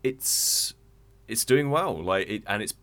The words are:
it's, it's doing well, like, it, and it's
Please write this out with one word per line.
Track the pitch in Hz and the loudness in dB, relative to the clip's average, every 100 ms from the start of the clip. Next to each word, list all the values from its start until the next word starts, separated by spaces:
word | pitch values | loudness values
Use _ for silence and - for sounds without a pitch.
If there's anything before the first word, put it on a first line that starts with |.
it's, | 131 131 - - - - - - - - - - - | -2 -2 -2 0 2 0 -2 -8 -20 -20 -20 -20 -6
it's | 117 - | -4 4
doing | 131 143 | 4 4
well, | 147 185 80 | 0 0 -4
like, | 87 95 95 | 0 0 0
it, | 104 - | -6 -2
and | 104 | -4
it's | 104 - | -4 -8